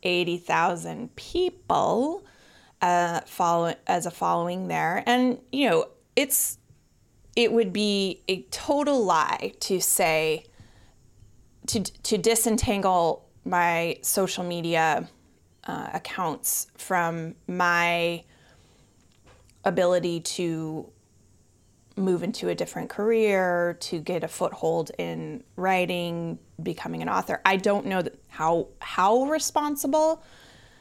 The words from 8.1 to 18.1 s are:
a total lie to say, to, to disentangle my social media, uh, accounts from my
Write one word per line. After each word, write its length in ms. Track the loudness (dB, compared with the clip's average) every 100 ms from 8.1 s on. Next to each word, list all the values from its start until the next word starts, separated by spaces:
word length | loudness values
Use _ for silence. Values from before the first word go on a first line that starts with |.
| -2 -4
a 140 | -4
total 600 | -6 -6 -2 0 2 2
lie 500 | 4 2 2 -2 -6 -6
to 200 | -2 0
say, 680 | 0 2 2 2 2 -2 -6 -20 -20 -20 -20 -20 -20 -20 -20 -20 -20 _ -4
to, 140 | -4
to 360 | -4 -8 -2 0
disentangle 1120 | 2 2 2 2 2 2 2 4 4 0 -8 -14 -2
my 520 | 2 2 2 0 -2
social 420 | -2 0 0 -2
media, 640 | -6 -4 0 2 2 2 -4 -14 _ _ _ _ -6
uh, 240 | -6 -6
accounts 760 | -8 -6 -4 -4 -4 -4 -4 -6 -12
from 600 | -2 0 0 -4 -8 -10 -6
my 760 | 0 2 2 2 2 0